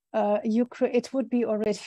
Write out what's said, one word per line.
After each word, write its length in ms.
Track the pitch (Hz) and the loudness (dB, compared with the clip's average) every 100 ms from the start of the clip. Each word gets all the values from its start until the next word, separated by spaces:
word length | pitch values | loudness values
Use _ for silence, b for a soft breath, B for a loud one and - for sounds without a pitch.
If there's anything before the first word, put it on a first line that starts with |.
| _ | _
uh, 240 | 220 208 208 | -2 2 2
Ukra-, 540 | 226 220 240 - 254 | 2 0 0 0 2
it 180 | 247 240 | 2 0
would 180 | 269 233 | -4 0
be 140 | 247 | 0
already 360 | 226 214 214 202 | 0 0 0 -2